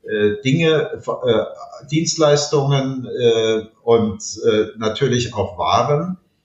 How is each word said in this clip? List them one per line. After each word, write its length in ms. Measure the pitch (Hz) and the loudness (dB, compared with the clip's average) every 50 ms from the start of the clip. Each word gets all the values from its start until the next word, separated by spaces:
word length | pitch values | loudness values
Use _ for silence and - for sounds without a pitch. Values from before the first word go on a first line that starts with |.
| _ | _
äh, 360 | - 107 104 104 104 104 - - | -6 -2 0 0 0 0 0 -2
Dinge, 460 | 135 135 165 165 160 156 143 - - 113 | 0 0 2 2 2 2 2 0 -2 -6
äh, 920 | 104 - 123 117 - 127 123 110 104 90 - - - - - - - - - | -10 -6 -8 -6 -4 0 2 2 2 0 -2 -8 -14 -18 -18 -18 -20 -12 -4
Dienstleistungen, 1160 | 151 160 170 - - 160 156 147 143 143 - - - 143 135 143 143 135 131 135 135 127 117 | -2 -2 -2 -2 0 2 4 4 4 4 2 0 0 0 2 2 0 0 0 -2 -4 -6 -8
äh, 600 | 104 95 127 123 117 113 113 113 110 110 110 107 - _ _ _ | -8 -6 0 2 2 2 4 2 2 0 0 -2 -6 _ _ _
und, 380 | 117 117 113 104 107 98 - - - - 110 - | 2 4 4 4 2 -2 -6 -10 -14 -12 -2 0
äh, 200 | 117 107 107 107 - - 110 | 0 2 2 0 -2 -4 -6
natürlich 560 | 113 107 - - 139 123 120 123 120 - - | -4 -4 -2 -2 -2 0 0 0 -2 -4 -4
auch 240 | 107 95 95 - - | -4 -6 -6 -4 0
Waren, 600 | 80 80 95 113 120 143 147 151 175 185 185 - _ _ _ _ | 2 2 4 4 2 2 0 -2 -2 -4 -8 -10 _ _ _ _